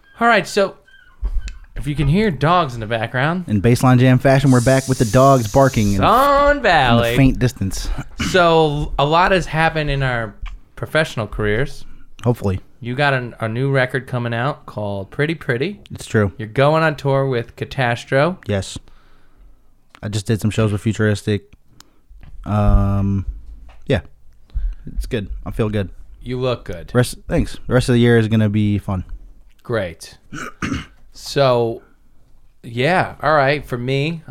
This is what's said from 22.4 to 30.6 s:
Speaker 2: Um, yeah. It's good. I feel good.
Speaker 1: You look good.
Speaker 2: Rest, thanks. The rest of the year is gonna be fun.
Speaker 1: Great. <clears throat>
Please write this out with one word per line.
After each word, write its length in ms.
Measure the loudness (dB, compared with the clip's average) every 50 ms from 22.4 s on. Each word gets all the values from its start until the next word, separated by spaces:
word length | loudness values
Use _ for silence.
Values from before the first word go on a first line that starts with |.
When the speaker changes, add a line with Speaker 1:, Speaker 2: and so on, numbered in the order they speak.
| -6
Speaker 2:
Um, 800 | -4 -2 0 4 4 4 4 4 2 0 0 0 0 0 -2 -2 -4 -8 -10 -12 -16 -18 -18 -20 -20 -20 -10 -4
yeah. 140 | -2 -2 -2 -2 -6 -18 -20 -20 -20 -20 -20 -14 -8 -6 -4 -4 -4 -6 -8 -12 -10 -8
It's 100 | -8 -6
good. 240 | -4 -4 -6 -6 -6 -10 -10 -10
I 40 | -8
feel 180 | -4 -2 -2 -2
good. 220 | -2 -2 -4 -4 -8 -16 -18 -20 -18 -16
Speaker 1:
You 180 | -12 -8 -6 -4
look 260 | -2 -4 -4 -4 -8
good. 280 | -12 -12 -12 -8 -2 2
Speaker 2:
Rest, 220 | 2 2 0 -2 -10 -8 -4
thanks. 280 | -2 -2 -2 -2 -4 -8 -4
The 80 | 0 2
rest 140 | 2 2 4
of 60 | 4
the 60 | 4
year 180 | 6 6 6 4
is 100 | 4 4
gonna 200 | 2 2 2 2
be 300 | 2 0 0 0 0 -2
fun. 260 | -2 -4 -6 -6 -6 -8 -12 -14 -14 -18 -20 -20 -20 -20 -20 _
Speaker 1:
Great. 560 | -10 -6 -4 -4 -4 -6 -10 -14 -20 -20 -20 -20 _ -16
<clears throat> 360 | -14 -12 -12 -12 -12 -10